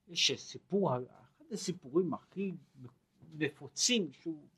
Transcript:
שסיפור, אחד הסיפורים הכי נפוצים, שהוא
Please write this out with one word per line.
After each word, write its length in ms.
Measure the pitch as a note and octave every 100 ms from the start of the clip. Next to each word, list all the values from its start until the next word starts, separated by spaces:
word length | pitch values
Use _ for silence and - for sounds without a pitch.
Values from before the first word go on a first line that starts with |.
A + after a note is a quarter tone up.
| -
שסיפור, 840 | E3+ - B2 - F#3+ - G3+ E3+ B2
אחד 560 | B2 - - _ -
הסיפורים 640 | G#3 - F3 B2+ D3+ F3+
הכי 380 | A2 - F3+ G3 D3+ - C#3 B2 - _ _ E3
נפוצים, 800 | D#3 D3+ - C#3 - - A#3+ F3+
שהוא 360 | - - D#4 -